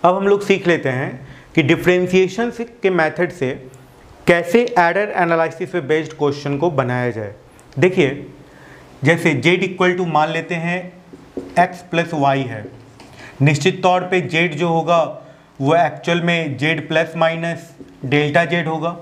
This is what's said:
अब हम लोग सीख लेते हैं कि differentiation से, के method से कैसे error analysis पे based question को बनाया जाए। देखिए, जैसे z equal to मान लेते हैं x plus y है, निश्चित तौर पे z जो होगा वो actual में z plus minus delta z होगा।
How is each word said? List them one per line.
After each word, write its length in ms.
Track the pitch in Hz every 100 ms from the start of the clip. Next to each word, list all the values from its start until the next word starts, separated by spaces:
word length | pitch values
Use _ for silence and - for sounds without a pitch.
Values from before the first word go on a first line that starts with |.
अब 120 | 170 190
हम 120 | 196
लोग 160 | 202
सीख 240 | 202 190 -
लेते 220 | 160 131
हैं 380 | 127 139 - - - - -
कि 80 |
differentiation 840 | 139 165 175 180 180 185 185 185 240
से, 120 | 233
के 260 | 233 - 190
method 420 | 180 156 156 175
से 380 | - 127 131 - - - - - - -
कैसे 340 | 170 170 233 240 -
error 340 | 170 180 208 -
analysis 520 | 175 165 165 - 175
पे 120 | 180
based 300 | 135 156 156
question 440 | - 147 143 143 143
को 120 | 170
बनाया 380 | 147 123 123 123
जाए। 220 | 113 104 - - - - -
देखिए, 480 | 175 185 139 139 - - - - - - - -
जैसे 300 | 135 165 165 143
z 280 | 147 185
equal 320 | 190 190 180 180
to 80 | 175
मान 220 | 151 156
लेते 260 | 165 165 170
हैं 480 | 170 180 180 - - - - - - -
x 240 | 180 180 -
plus 240 | 165 165 160
y 180 | 139 139 123
है, 180 | 110 107 - - - - - - -
निश्चित 400 | 135 143 185 185
तौर 180 | 185 180 180
पे 100 | 185 139
z 260 | 165 170 147
जो 120 | 175
होगा 320 | 165 156 170 147 - - - _ _
वो 140 | 139 160
actual 460 | 160 147 - 170
में 360 | 170 170 160 127
z 220 | 147 160 -
plus 260 | 160 165 170
minus 380 | 165 165 170 170 - - - - 135
delta 320 | 147 147 151 170
z 140 | 170 160
होगा। 280 | 160 165 175